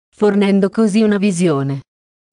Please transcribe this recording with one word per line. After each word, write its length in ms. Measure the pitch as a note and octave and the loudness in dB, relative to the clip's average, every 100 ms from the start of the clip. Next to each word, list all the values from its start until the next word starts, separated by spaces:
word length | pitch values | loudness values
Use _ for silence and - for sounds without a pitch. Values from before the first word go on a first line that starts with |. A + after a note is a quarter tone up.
| _ | _
fornendo 540 | _ G#3 G3+ G3+ G3 F#3+ | _ 0 2 0 0 0
così 340 | G#3 A3 G3 | 0 0 2
una 160 | G#3+ G3+ | 0 0
visione. 640 | G3+ F3 F3+ C#3 C#3 C#3 - _ _ _ _ | -2 0 0 0 -4 -6 -10 _ _ _ _